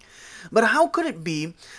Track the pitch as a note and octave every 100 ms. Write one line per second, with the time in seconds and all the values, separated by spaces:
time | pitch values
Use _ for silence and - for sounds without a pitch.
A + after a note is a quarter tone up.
0 | - - - - E3+ A3 A3+ D4+ E4 E4+
1 | E4 E3 E3 D#3 D#3+ - -